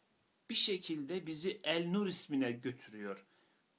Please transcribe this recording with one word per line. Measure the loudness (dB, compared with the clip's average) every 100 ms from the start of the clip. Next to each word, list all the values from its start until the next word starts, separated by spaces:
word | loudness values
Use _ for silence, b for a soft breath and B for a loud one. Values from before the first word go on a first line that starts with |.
| _ _ _ _ -2
bir |
şekilde | 4 4 2 0 -4 -2 -4 -4
bizi | -2 -2 -2
El | 0 2 2
Nur | 2 2
ismine | 0 0 2 2
götürüyor. | 0 -4 -6 -12 -8 -8 -8 -12 b b b b